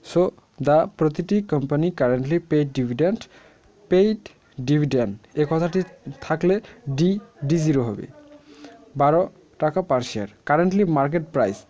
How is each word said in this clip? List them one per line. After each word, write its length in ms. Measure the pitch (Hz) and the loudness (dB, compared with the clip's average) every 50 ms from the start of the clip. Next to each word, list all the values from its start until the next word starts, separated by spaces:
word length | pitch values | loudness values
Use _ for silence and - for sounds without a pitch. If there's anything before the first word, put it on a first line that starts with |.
| _ | _
So, 160 | - - 165 180 - - - _ _ _ - 135 | -2 0 0 0 0 -2 -10 _ _ _ -4 0
the 120 | 143 147 156 175 202 - | 2 4 4 2 0 -2
প্রতিটি 400 | - 160 156 151 - 170 - 202 208 202 202 | -2 -2 0 0 -2 -4 0 0 -2 0 0
কোম্পানি 340 | 156 143 139 139 151 143 160 180 175 - | -2 -2 0 0 0 0 0 -2 0 0
currently 380 | 143 123 127 127 131 139 165 175 170 - | 0 0 0 0 -2 -2 -2 -4 -2 0
paid 160 | 156 151 147 139 131 139 | 0 0 0 0 -2 -4
dividend, 420 | 127 120 123 123 156 180 226 226 - - - - - - _ _ _ _ _ _ _ _ | -4 -4 -2 0 0 0 0 -4 -8 -18 -20 -20 -20 -20 _ _ _ _ _ _ _ _
পেইড 300 | 180 185 196 214 220 214 - - - _ _ _ _ - 127 127 | 4 4 4 4 2 -2 -8 -20 -20 _ _ _ _ -8 -2 0
ডিভিডেন্ড, 440 | 147 151 147 139 135 127 117 101 98 113 - _ _ | 2 2 2 2 2 0 0 0 -4 -10 -16 _ _
এই 120 | 151 147 143 | -4 -2 0
কথাটি 300 | 160 160 170 170 165 190 180 - - - _ 143 143 - - | 0 -2 -2 0 -2 -2 -4 -4 -10 -18 _ -16 -16 -16 -6
থাকলে 280 | - 160 156 - 175 190 214 - - - - - 143 135 131 | -6 -4 0 2 0 0 0 -4 -12 -20 -14 -8 -6 -2 2
ডি, 120 | 165 185 196 208 - - _ - 139 135 | 2 2 2 -2 -6 -14 _ -8 -2 0
ডি 80 | 165 170 | 0 2
জিরো 220 | 156 156 147 135 120 117 | 2 2 2 2 0 -2
হবে, 180 | 101 98 - - - - - - - - _ - - - - - - - - - - | -4 -8 -10 -16 -18 -20 -20 -20 -20 -20 _ -20 -20 -20 -20 -20 -20 -20 -20 -14 -2
বারো 260 | 135 139 143 156 170 185 - - - _ _ _ _ | 0 2 4 4 2 0 -2 -6 -20 _ _ _ _
টাকা 220 | 151 156 147 185 185 - | -4 -2 -2 -2 -2 0
per 120 | 135 127 | -2 -2
share। 280 | 120 - - 110 101 101 - _ _ | -2 -4 -8 -8 -8 -8 -12 _ _
Currently 380 | - 143 156 175 185 185 202 208 170 156 | 0 0 2 2 2 2 0 0 2 2
market 280 | 143 135 147 156 175 156 - | 0 0 0 -2 -4 -6 -4
price 280 | - 143 117 95 208 - - | -2 0 0 0 -2 -8 -14